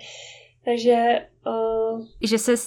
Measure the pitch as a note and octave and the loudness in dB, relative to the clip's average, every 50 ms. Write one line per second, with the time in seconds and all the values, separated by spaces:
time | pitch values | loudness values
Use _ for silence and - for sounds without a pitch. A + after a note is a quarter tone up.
0 | - - - - - - - - - _ _ _ - B3 A#3+ A#3+ A3+ A#3+ A#3+ A#3 | -12 -20 -20 -20 -20 -20 -20 -20 -20 _ _ _ -4 -2 -2 2 4 4 4 4
1 | A#3 A#3+ A#3+ - - - _ _ - - A3+ A3+ A3+ A3+ A3+ A3 A3+ A3+ A3+ A3+ | 4 2 2 0 -2 -6 _ _ -8 -6 -4 -2 -2 -2 0 -2 -2 -2 -4 -6
2 | A3+ A3+ - - - G#3 A3 A3 - B3 A#3+ A#3 - | -10 -14 -12 -6 -2 0 0 0 2 2 0 0 0